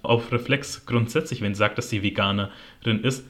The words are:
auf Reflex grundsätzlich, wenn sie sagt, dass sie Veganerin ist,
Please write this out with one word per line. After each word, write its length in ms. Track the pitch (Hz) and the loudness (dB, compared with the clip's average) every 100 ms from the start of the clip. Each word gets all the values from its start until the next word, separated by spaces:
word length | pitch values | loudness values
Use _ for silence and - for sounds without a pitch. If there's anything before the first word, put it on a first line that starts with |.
auf 280 | - 117 - | 2 2 2
Reflex 540 | 120 - 139 - - - | -2 0 -2 -2 -12 0
grundsätzlich, 560 | 120 113 - - 123 | 0 2 0 -2 -4
wenn 120 | 104 101 | -4 2
sie 40 | |
sagt, 180 | 104 - | 2 0
dass 100 | - | -4
sie 120 | 107 | -2
Veganerin 1000 | 98 101 101 101 98 - - - 117 107 | 0 2 2 2 -2 -6 -20 -6 -2 0
ist, 220 | 127 127 - | 0 -2 -8